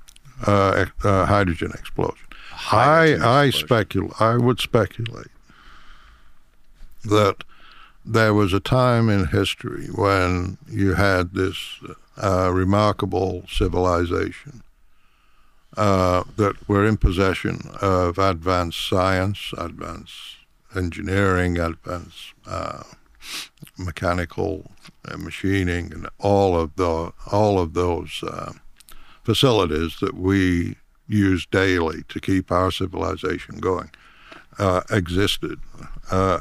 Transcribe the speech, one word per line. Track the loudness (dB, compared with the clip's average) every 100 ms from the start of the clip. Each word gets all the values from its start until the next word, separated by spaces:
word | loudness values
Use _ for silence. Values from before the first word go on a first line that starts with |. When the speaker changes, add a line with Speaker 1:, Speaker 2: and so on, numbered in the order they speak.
| -18 -20 -20 -6 2
Speaker 1:
Uh, | 4 4 2
ex-, | 0 0
uh, | 2 4 4
hydrogen | 4 2 0 -4
explosion. | -8 -10 -4 -4 -4 -14 -20 -18
Speaker 2:
Hydrogen | -10 0 4 6 6 6 4
Speaker 1:
I, | 4 4
I | 4
Speaker 2:
explosion. | 2 0 0 0 -2 -4
Speaker 1:
specul-, | 0
I | 2 4
would | 2 0
speculate | 0 0 0 -4 -10 -10 -16 -20 -20 -20 -20 -20 -20 -20 -20 -20 -20 -20 -20 _ -20 -20 -18 -12
that | 0 2 4 0 -8 -20 -20 -20 -20 -18
there | -2 4 4
was | 4 4
a | 2
time | 2 2 4 4 4
in | 2 2
history | 0 0 -4 -10 -10 -8
when | -2 2 4 2 0 -4 -8 -8
you | -2 0
had | 4 4 2 0
this, | -2 -4 -4 -12 -14 -18 -18 _ -4
uh, | 0 2 2
remarkable | 2 2 2 2 0 -2 -2 -2 -4 -6
civilization, | -2 0 2 2 2 0 -2 -4 -8 -18 -20 -20 _ -20 -20 _ _ _ _ -20 _ _ -2
uh, | 2 4 4 2 -2 0
that | 0 -2 0
were | 2
in | 2 2
possession | 2 2 0 0 -4 -6 -10 -4
of | 0 2 2 2
advanced | 0 0 0 0 0 -6 -2
science, | 0 2 2 -2 -4 -8 -10
advanced | -10 -10 -12 -14 -16 -18 -20 -20 _ _ _ -6
engineering, | -6 -4 -2 2 4 2 2 0
advanced, | -2 -4 -10 -12 -12 -18 -20 -20 -12
uh, | -10 -8 -12 -16 -20 _ _ -14 -14 -14 _ -20 -12
mechanical, | -10 -6 -2 -2 -4 -4 -6 -6 -12 -20 -20 -20 -16
uh, | -12
machining, | -12 -6 -2 0 0 -2 -6
and | -10 -14 -4
all | 2 4 4 2
of | 0 0
the, | 0 0 -4 -10 -4
all | 2 2 2
of | 0
those, | 0 0 -2 -6 -10
uh, | -10 -10 -10 -14 -20 -20 -20 -20 -20 -8
facilities | -2 2 4 4 2 0 -2 -4
that | -6 -2
we | 0 2 4 2 -2 -6 _ _ -4
use | 2 2 2 0
daily | 2 2 2 0 -4 -10
to | -8
keep | -2 -2 0
our | 0 0
civilization | 0 -6 -4 -6 -4 -4 -6 -8 -6
going, | -4 -4 -6 -16 -20 -20 -20 -20 -16 -4
uh, | 0 0 0
existed, | -2 0 0 0 -2 -6 -10 -14 -14 -14 -12 -4
uh, | 0 0 0